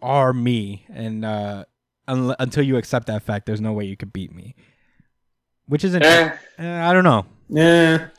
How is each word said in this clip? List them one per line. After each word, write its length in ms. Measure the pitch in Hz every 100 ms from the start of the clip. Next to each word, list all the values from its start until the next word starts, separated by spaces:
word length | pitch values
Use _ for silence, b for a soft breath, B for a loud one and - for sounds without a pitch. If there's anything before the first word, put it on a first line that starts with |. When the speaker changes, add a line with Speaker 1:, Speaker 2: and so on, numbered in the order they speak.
Speaker 1:
are 300 | 123 139 131
me, 520 | 127 120 117 101 98 _
and, 320 | 208 113 110 110
uh, 400 | 107 104 101 - _ _ _ -
unle-, 280 | 131 127 131
until 260 | 127 147
you 140 | 139 127
accept 300 | - 123 113
that 160 | 107
fact, 240 | - 104 -
there's 120 | 107
no 140 | 110
way 120 | 107 101
you 120 | 95
could 160 | 101
beat 200 | 98 92
me." 220 | 87 98 - _ _ _ _ _ _ _ _ _ _ -
Which 160 | 147
is 120 | 190 175
an 80 |
Speaker 2:
Eh. 280 | 156 170 160 - - -
Speaker 1:
uh, 40 | 170 170 170
I 40 |
don't 100 | 185
know. 220 | 180 113 - _ -
Speaker 3:
Yeah. 600 | 151 165 170 165 160 -